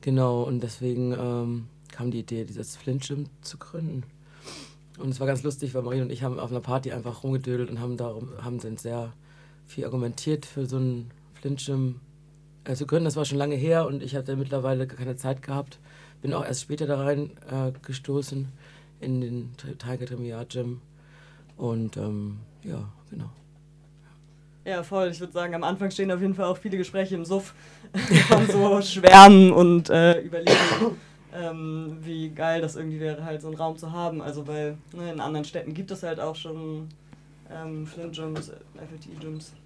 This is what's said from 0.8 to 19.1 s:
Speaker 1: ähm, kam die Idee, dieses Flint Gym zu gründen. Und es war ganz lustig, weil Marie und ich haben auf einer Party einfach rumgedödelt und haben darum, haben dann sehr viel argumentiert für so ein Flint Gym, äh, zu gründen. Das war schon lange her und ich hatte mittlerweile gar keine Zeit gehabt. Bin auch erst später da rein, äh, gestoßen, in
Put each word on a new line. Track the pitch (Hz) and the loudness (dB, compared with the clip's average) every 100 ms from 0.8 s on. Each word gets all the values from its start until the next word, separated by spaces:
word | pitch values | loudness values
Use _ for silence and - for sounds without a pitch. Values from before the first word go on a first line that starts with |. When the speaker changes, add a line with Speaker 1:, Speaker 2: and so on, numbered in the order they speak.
| 127 123 123 123 | -6 -4 -4 -4
Speaker 1:
ähm, | 123 120 120 120 117 - - | -4 -4 -6 -8 -10 -20 -20
kam | - 120 | -10 -8
die | 117 | -8
Idee, | 110 117 | -8 -10
dieses | 113 107 110 - | -10 -12 -14 -12
Flint | - 135 135 | -8 -8 -6
Gym | 143 147 - | -10 -12 -16
zu | - - | -20 -20
gründen. | - 170 160 131 127 - - - - - - - - - | -16 -10 -10 -10 -12 -20 -20 -20 -20 -20 -20 -20 -20 -12
Und | 131 | -8
es | 131 | -6
war | 135 | -4
ganz | 135 | -2
lustig, | 147 139 139 | -4 -6 -8
weil | 127 | -6
Marie | 120 127 | -6 -4
und | 127 | -6
ich | 113 | -6
haben | 131 127 | -8 -8
auf | - | -8
einer | 123 | -8
Party | - 131 131 | -6 -6 -6
einfach | 120 117 113 | -10 -10 -10
rumgedödelt | 135 131 131 123 123 | -6 -6 -4 -6 -6
und | 117 | -8
haben | 123 120 | -8 -8
darum, | 120 110 131 117 | -8 -10 -14 -12
haben | 117 120 | -10 -10
dann | 113 110 | -10 -12
sehr | 117 117 117 117 - - - - - | -10 -10 -10 -14 -20 -20 -20 -20 -20
viel | - - | -12 -8
argumentiert | 127 120 120 - 151 - | -6 -6 -6 -6 -6 -6
für | - 131 | -10 -6
so | 131 | -4
ein | 131 123 117 - - | -4 -4 -10 -20 -20
Flint | - 139 139 - | -12 -8 -8 -6
Gym, | 135 131 123 - - - - - - - | -4 -4 -6 -16 -20 -20 -20 -20 -20 -10
äh, | |
zu | 135 143 | -8 -2
gründen. | 156 165 | -2 0
Das | 147 | -4
war | |
schon | 143 139 | -4 -4
lange | 143 143 | -4 -2
her | 151 165 160 | 0 0 0
und | 139 | -4
ich | 131 139 | -8 -8
hatte | 131 135 | -6 -6
mittlerweile | 135 139 131 131 131 | -4 -4 -2 -2 -4
gar | - | -8
keine | 127 127 | -10 -8
Zeit | 131 135 | -6 -8
gehabt. | - 139 139 - - - - - | -6 -8 -8 -14 -20 -20 -20 -12
Bin | 131 | -6
auch | 127 | -6
erst | 127 127 | -6 -8
später | - 147 151 | -8 -8 -4
da | 139 | -4
rein, | 139 143 147 - - | -2 -2 -4 -12 -10
äh, | 135 131 131 | -6 -6 -6
gestoßen, | - 131 - 139 139 139 135 - - - - - | -12 -14 -6 -6 -4 -8 -10 -12 -20 -20 -20 -14
in | 127 | -6